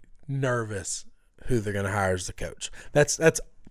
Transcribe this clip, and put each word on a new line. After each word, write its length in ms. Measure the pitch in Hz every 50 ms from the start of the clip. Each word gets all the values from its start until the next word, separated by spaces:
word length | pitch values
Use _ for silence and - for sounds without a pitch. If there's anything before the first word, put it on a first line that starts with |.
| - - - - -
nervous 800 | - 139 139 135 127 123 120 113 107 107 95 85 - - - - - - - _ _ _ - -
who 140 | - 123 113
they're 140 | 98 104 101
gonna 180 | 101 98 95
hire 240 | 101 104 98 95 92
as 100 | 90 92
the 80 | - -
coach. 380 | - - 82 - - - - - - - - -
That's, 220 | 147 147 - -
that's, 240 | - 160 160 156 - - - - - - -